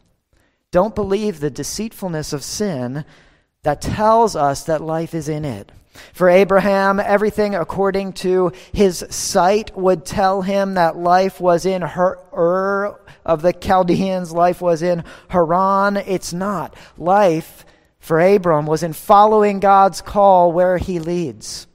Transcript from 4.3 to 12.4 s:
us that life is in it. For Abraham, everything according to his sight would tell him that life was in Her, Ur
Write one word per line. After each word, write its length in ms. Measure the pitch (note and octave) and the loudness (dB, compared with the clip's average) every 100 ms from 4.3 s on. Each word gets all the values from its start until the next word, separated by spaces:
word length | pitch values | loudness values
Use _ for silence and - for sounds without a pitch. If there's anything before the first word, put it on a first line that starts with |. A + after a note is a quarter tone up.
us 300 | E3 C#3+ C#3 | 0 -2 -2
that 160 | - D#3 | -4 -4
life 340 | D#3+ D#3+ E3 | -4 -6 -6
is 140 | E3 D3 | -8 -6
in 160 | D3+ | -6
it. 260 | D3+ G#2 G#2 - _ - - | -6 -10 -14 -20 _ -20 -20
For 160 | - F3+ | 0 4
Abraham, 680 | F3+ G3 G3 F#3+ G3 G3 G3 | 6 6 2 2 2 2 0
everything 560 | G#3 G3+ G#3+ G3+ G#3 | 0 0 0 0 -2
according 600 | G3 D#3 F3 G3 F#3+ G3 | -2 -6 -2 -2 -2 -6
to 380 | - F#3 F#3 F3+ - - | -6 -2 0 0 -4 -8
his 320 | - G3 E3+ - | 0 0 0 -8
sight 680 | - - G3 F3 G#3+ G#3+ - | -8 -4 0 2 0 -4 -4
would 300 | F#3 F3+ - | 0 0 -2
tell 340 | G3 F#3+ G3 | -2 0 -2
him 340 | F#3 G3 G3 | -2 -2 -2
that 220 | F#3+ E3 D#3+ | 0 0 0
life 440 | F3 F3+ F#3+ - | 2 2 2 0
was 260 | F3+ E3+ F3+ | 2 2 0
in 160 | F#3+ | -4
Her, 360 | D#3+ F3 F#3 F#3 - | -4 -2 -2 -2 -10
Ur 680 | F#3+ | -2